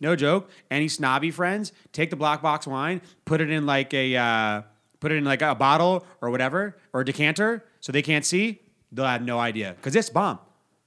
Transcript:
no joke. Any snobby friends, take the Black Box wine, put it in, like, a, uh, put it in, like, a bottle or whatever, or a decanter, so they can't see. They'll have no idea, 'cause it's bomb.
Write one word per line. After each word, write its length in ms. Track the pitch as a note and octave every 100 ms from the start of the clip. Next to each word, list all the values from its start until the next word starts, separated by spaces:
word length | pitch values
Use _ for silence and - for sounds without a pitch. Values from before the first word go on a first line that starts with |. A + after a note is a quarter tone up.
no 140 | D3
joke. 360 | E3+ C#3+ F#3 F#3+ - _
Any 180 | C#3 D#3
snobby 420 | - C#3 C3+ D#3+
friends, 420 | D#3+ F3 G3+ G#3 - _
take 180 | - D#3+
the 60 | C#3+
Black 260 | D3+ D3
Box 240 | D#3 D3+ C#3+
wine, 340 | C3+ D3 F3+ - _
put 160 | - D#3
it 80 | D#3
in, 140 | D#3
like, 300 | D3 C#3 C3
a, 200 | C#3 C3 B2+
uh, 460 | A#2+ A2+ A2 G#2 G#2+ _ _ _
put 100 | D3+
it 40 | D#3
in, 80 |
like, 160 | C#3+ C3+
a 140 | D#3
bottle 500 | B2 C3+ D3+ F3 F#3 F3+ -
or 80 | A#2+
whatever, 460 | B2 C3 E3 G3+ - _
or 80 | B2+
a 40 |
decanter, 600 | C3 C#3 D3+ D#3+ G#3+ A#3 - _
so 120 | -
they 100 | C#3
can't 240 | C#3+ D3+ C#3+
see. 340 | F3+ A3 G#3 _ _ _
They'll 140 | A2+ C3
have 160 | A#2+
no 160 | A#2+ A#2+
idea, 360 | A#2 A2 G2 F2
'cause 160 | C3+ G3+
it's 140 | A3
bomb. 280 | E3 G3 G2+ - _ _ _